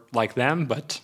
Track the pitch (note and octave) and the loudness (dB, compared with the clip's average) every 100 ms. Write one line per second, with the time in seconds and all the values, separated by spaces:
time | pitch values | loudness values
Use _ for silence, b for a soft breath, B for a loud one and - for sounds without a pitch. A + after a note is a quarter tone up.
0 | - A#2 A2 - C3 E3 C#3+ A2+ - - | -2 0 0 2 2 2 0 -2 -4 -10